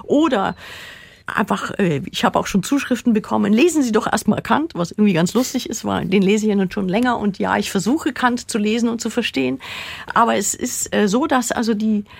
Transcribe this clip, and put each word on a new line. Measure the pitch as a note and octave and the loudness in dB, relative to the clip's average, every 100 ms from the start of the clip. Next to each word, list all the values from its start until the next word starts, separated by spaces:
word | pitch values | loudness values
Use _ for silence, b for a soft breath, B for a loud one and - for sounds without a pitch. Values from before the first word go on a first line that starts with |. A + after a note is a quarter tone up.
Oder | - C#4 D#4+ A3 F#3+ F#3 B B B B B B - | 0 2 4 2 -2 -4 B B B B B B -8
einfach, | - G#3+ G3+ - - | -4 -2 -2 -4 -2
äh, | F#3+ C#3+ F#3 | 0 0 -4
ich | - | -2
habe | - - | 0 0
auch | - | 0
schon | G3 | -2
Zuschriften | - C#4 - A#3+ - | 0 -2 0 -2 0
bekommen, | A3 - G#3+ G#3 | 0 0 0 2
"Lesen | A3 F4 D#4 | 4 4 4
Sie | B3+ | 2
doch | G#3+ - | 0 0
erst | A3+ - | 0 2
mal | - | 0
Kant", | - A3+ D#4+ - | 2 0 0 -4
was | F3 | -4
irgendwie | - G#3 | 2 2
ganz | E3+ E3+ | 4 2
lustig | A3 B3+ B3+ - | 0 0 -4 -6
ist, | - G#3 | -6 -4
weil | F#2+ F3 | -2 0
den | F#3 | 2
lese | F#3+ G#3+ G#3+ | 4 4 2
ich | |
ja | G3+ | 2
nun | F#3 | 0
schon | - F#3+ | -2 -2
länger | G3 B3 A#3 | 0 0 0
und | G#3 F#3+ | -2 -2
ja, | F#3+ G3+ | 0 0
ich | G#3 | 0
versuche | G3+ F3+ D#4 D4+ | -2 0 0 -2
Kant | B3+ B3 A#3+ - | 0 0 0 -4
zu | A3+ | -2
lesen | G#3 A3+ A#3 | 0 2 0
und | A#3 | -2
zu | A3+ | -4
verstehen. | A#3+ A3+ - C4 C3 B B B B B | -4 -2 -2 -2 -2 B B B B B
Aber | - A3+ A3+ | 2 2 2
es | G#3 - | 0 -4
ist, | B3 - - G#3 | -6 -6 -2 0
äh, | G#3 | 2
so, | A3+ D4+ | 2 2
dass | - - | 0 0
also | - A3+ | 0 0
die, | G#3+ A3 G#3+ G#3 B | 0 2 0 -2 B